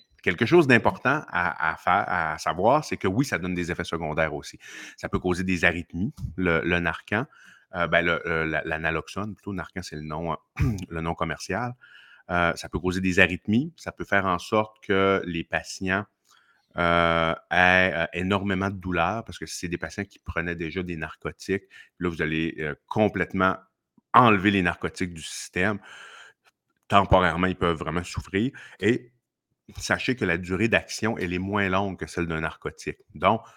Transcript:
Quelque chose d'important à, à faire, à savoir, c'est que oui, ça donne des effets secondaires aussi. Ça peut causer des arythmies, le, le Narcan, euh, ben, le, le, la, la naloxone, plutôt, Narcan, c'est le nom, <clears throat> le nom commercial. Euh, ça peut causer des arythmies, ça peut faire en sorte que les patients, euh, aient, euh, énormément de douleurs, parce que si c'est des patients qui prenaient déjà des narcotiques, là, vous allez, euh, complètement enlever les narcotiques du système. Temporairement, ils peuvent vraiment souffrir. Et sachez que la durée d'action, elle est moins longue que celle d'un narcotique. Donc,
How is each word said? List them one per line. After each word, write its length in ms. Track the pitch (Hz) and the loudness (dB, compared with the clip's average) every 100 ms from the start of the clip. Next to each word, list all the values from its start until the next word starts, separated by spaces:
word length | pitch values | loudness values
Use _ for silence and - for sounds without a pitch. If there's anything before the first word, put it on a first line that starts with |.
| _ _ | _ _
Quelque 220 | 95 87 113 | -4 0 4
chose 220 | 175 135 | 6 8
d'important 560 | 117 107 95 123 147 147 | 6 6 0 0 0 -2
à, 420 | 87 87 - 80 | -2 -2 -2 -4
à 60 | 82 | -2
faire, 280 | - 95 - | 2 2 2
à 300 | 90 80 78 | -2 -2 -4
savoir, 480 | 82 80 104 151 - | -4 0 2 2 0
c'est 100 | 95 | -4
que 120 | 98 | -2
oui, 180 | 101 139 | 0 -2
ça 140 | 87 | -2
donne 160 | 90 90 | -2 -4
des 160 | 85 | -4
effets 120 | 85 | -4
secondaires 520 | 85 82 80 78 80 73 | -6 -6 -4 -2 -2 -2
aussi. 240 | - - - - - - | -10 -18 -20 -18 -18 -12
Ça 120 | - | -6
peut 80 | 95 | -2
causer 260 | 90 87 | 0 0
des 220 | 92 90 87 | 0 0 2
arythmies, 480 | 85 - 85 117 - - - | 0 -4 -4 -4 -6 -10 -2
le, 240 | 90 82 | 0 2
le 160 | - 87 | 2 0
Narcan, 460 | 85 78 - 104 135 _ - - _ 90 | 0 -4 -4 -4 -4 _ -20 -20 _ -4
euh, 120 | 85 | 0
ben, 140 | 85 | 2
le, 200 | 87 82 | 2 0
le, 220 | 85 82 80 | 0 -2 0
la, 160 | 78 | -2
la 140 | 80 80 | -4 -4
naloxone, 540 | 80 80 - 95 107 | -2 -4 -4 -8 -8
plutôt, 180 | 98 - | -10 -10
Narcan, 280 | 95 78 92 | -10 -10 -12
c'est 140 | - 76 | -12 -10
le 80 | |
nom, 340 | 78 78 85 80 _ - | -8 -6 -6 -6 _ -2
<clears throat> 320 | 131 101 - | -2 -2 -6
le 120 | 85 | -6
nom 140 | 82 82 | -4 -2
commercial. 580 | 80 76 - 95 123 127 - - - - - | -4 -4 -6 -4 -6 -10 -18 -20 -20 -18 -4
Euh, 240 | 87 85 - | 0 0 0
ça 140 | 82 | -6
peut 100 | 87 | -4
causer 220 | 90 92 | -2 0
des 180 | 92 90 | 2 4
arythmies, 540 | 90 90 - 110 165 - | 4 2 0 0 0 -6
ça 160 | 90 | -12
peut 140 | - - | -10 -2
faire 200 | 101 95 | 0 2
en 120 | 87 | -2
sorte 400 | - 110 107 - - | 0 0 0 -4 -2
que 360 | 98 98 98 90 | 2 4 2 0
les 180 | 85 | -6
patients, 600 | 78 80 - - 95 98 104 _ _ _ _ _ _ 85 | -4 -4 -6 -6 -2 -2 -4 _ _ _ _ _ _ 0
euh, 560 | 85 85 85 82 82 - - | 2 4 4 2 0 -2 -2
aient, 420 | 90 90 92 92 | 4 6 6 4
euh, 120 | 80 82 | 0 -4
énormément 560 | 85 92 101 101 92 98 | -4 0 0 0 -2 -2
de 60 | 98 | -4
douleurs, 480 | 92 87 85 113 113 | -4 -2 0 -2 -8
parce 140 | - | -12
que 60 | 80 | -12
si 100 | - | -10
c'est 100 | 87 | -8
des 80 | 85 | -8
patients 260 | 80 - 101 | -8 -8 -10
qui 140 | - | -12
prenaient 360 | - 85 85 85 | -10 -6 -4 -4
déjà 280 | 82 87 | -6 -6
des 140 | 90 82 | -6 -8
narcotiques, 680 | 80 - 80 - - 95 - - - - | -10 -10 -12 -8 -4 -4 -6 -20 -20 -6
là, 100 | 87 | -4
vous 120 | 82 | -2
allez, 340 | 78 80 82 - | -2 -2 -4 -4
euh, 160 | 76 71 - | -8 -8 -4
complètement 720 | 104 107 98 85 95 92 - - _ _ _ _ | 2 2 2 -2 2 2 0 -8 _ _ _ _
enlever 380 | 120 120 101 101 | 8 8 8 6
les 100 | 98 | 4
narcotiques 520 | 87 - 85 - 92 82 | 2 0 -6 -6 -8 -8
du 80 | |
système. 560 | - - - - 104 101 - - - - - _ _ _ _ _ - | -12 -12 -8 -2 -2 -2 -10 -20 -20 -20 -20 _ _ _ _ _ 2
Temporairement, 600 | 101 92 92 90 80 92 | 4 6 6 6 4 0
ils 80 | 87 | 2
peuvent 220 | 87 80 | 0 0
vraiment 260 | 76 85 | -2 -6
souffrir. 480 | 92 - - 95 123 - - - | -6 -8 -4 -2 -2 -4 -16 -2
Et 320 | 101 127 - _ _ _ _ _ - - | 0 0 -2 _ _ _ _ _ -20 -8
sachez 380 | - 104 - 127 | -2 0 0 -2
que 100 | 95 | 0
la 120 | 85 | -2
durée 300 | 87 92 113 | -2 -2 2
d'action, 500 | 92 - - 110 - | 0 0 -4 -4 -2
elle 160 | 87 | -4
est 60 | 90 | -4
moins 300 | 98 104 98 | -2 0 0
longue 280 | 95 101 90 | 0 -2 -4
que 80 | 82 | -8
celle 200 | - 85 | -4 -4
d'un 140 | 80 | -4
narcotique. 560 | 78 - 76 - - - _ 76 | -6 -6 -10 -10 -12 -12 _ 0
Donc, 260 | 87 110 - | 2 2 -2